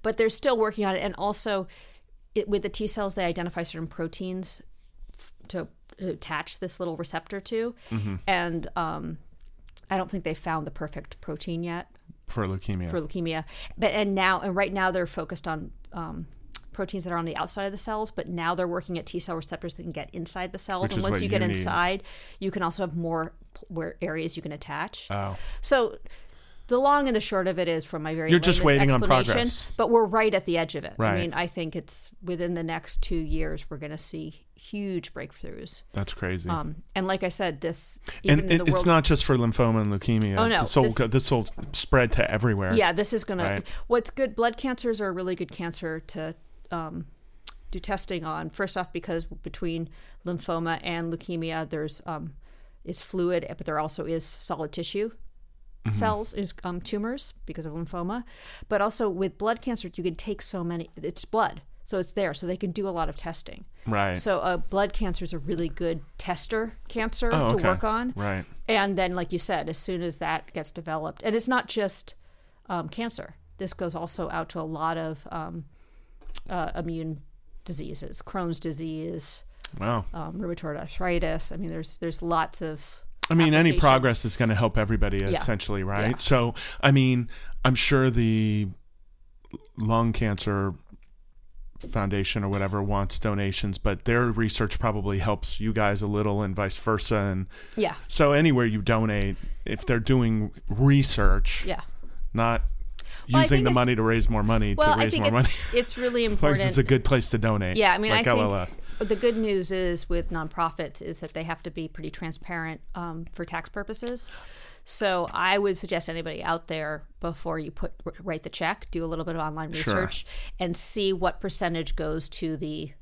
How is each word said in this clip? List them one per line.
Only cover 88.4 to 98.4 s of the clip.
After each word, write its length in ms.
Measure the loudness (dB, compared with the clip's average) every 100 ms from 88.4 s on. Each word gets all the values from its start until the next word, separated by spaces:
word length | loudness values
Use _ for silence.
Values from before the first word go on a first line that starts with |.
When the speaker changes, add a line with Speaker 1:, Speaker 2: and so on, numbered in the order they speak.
| 4 2 0 -6 -20 -20 -20 -20 -20 -20 -16 -16 -14 -4
Speaker 2:
lung 360 | 2 4 4
cancer 640 | 2 0 0 0 0 0 -4 -14 -20 -20 -20 -20 -20 -18 -14 -14 -12
foundation 640 | -4 -2 0 0 0 0
or 40 | 0
whatever 340 | 0 0 0
wants 360 | 0 0 0 0
donations, 580 | 0 0 0 0 -2 0
but 260 | 0 0
their 220 | 2 4 4
research 520 | 2 0 2 0 2
probably 400 | 0 0 0 0
helps 400 | 2 0 0 0
you 120 | 0
guys 280 | 2 4 2
a 60 | 2
little 360 | 2 2 2
and 120 | 0
vice 220 | 0 -2 0
versa. 400 | 0 0 2 2
And 300 | 2 0 -4 -10 -6 0
Speaker 1:
Yeah. 180 | 0 -2 -4
Speaker 2:
so 260 | 4 6
anywhere 340 | 8